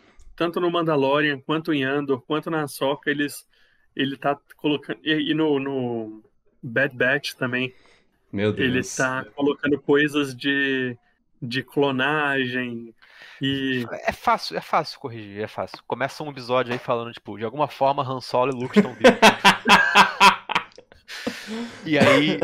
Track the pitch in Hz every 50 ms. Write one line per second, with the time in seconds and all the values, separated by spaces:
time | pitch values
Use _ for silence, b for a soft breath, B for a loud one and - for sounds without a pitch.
0 | b b b b - - - - 160 175 165 185 180 175 170 170 165 160 156 143
1 | 135 135 139 147 151 151 143 131 - - 151 160 156 170 156 143 135 131 139 147
2 | 143 139 139 123 - - 151 151 151 180 165 156 151 143 - - 139 135 143 143
3 | - 156 143 147 147 143 - - - _ _ _ _ _ _ _ _ _ _ -
4 | 139 135 139 - - 143 143 - _ - - _ - 151 147 135 - - 117 -
5 | - 151 156 156 147 160 151 156 160 156 147 135 135 139 139 131 127 120 117 113
6 | 110 110 107 107 107 _ _ _ _ _ _ _ - 131 113 131 135 143 127 120
7 | 127 123 135 147 - - - - 135 123 123 127 127 127 b b b b b b
8 | b b _ _ _ _ - 98 104 107 98 - 139 127 123 127 123 - - -
9 | 135 131 131 131 131 - - - 143 147 143 - - 143 147 135 - - 143 143
10 | 147 147 143 147 143 135 131 123 - 143 139 139 139 135 135 131 127 123 123 -
11 | _ _ _ _ _ _ _ _ - 120 120 131 127 - - 151 143 143 135 127
12 | 131 143 151 156 147 143 139 135 131 123 123 127 123 123 120 117 117 113 113 B
13 | B B B B B B B B 135 135 139 139 135 135 131 127 120 107 - -
14 | - - - - - 247 226 196 - - 160 175 - - - 185 156 - - -
15 | - 127 117 113 107 101 98 101 107 104 - - 98 92 - - - - 123 117
16 | 131 135 - - 156 151 139 131 123 117 127 127 123 120 123 127 - - 127 117
17 | 117 117 117 - - - 104 101 110 110 120 147 151 135 - - 135 135 139 143
18 | 135 127 131 127 - - - 123 127 135 131 120 123 127 - 208 196 131 120 -
19 | - 254 - - - 214 - - - 196 - - - - 202 185 - - - 208
20 | 196 - - - 196 196 - - - - - - - - - - - _ - -
21 | B B B B B B B B B B 220 226 233 233 - - - 160 151 143
22 | 131 143 135 139 147 156 156 -